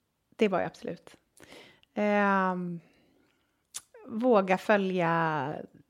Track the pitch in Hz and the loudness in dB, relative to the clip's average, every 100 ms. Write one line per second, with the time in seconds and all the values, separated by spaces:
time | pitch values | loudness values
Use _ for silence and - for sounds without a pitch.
0 | _ _ _ - 214 175 - - - 175 | _ _ _ -2 0 0 -4 -8 -12 -12
1 | - - _ - - - - _ _ 208 | -16 -20 _ -20 -20 -20 -20 _ _ -4
2 | 208 208 202 196 185 180 175 170 - _ | 0 2 2 2 0 -2 -6 -10 -14 _
3 | _ _ _ _ _ _ _ - - 466 | _ _ _ _ _ _ _ -20 -18 -20
4 | - 220 254 208 190 185 - 208 190 185 | -12 -2 4 4 4 0 2 2 2 0
5 | 165 165 160 156 135 - - - _ | 0 0 0 -2 -4 -8 -12 -20 _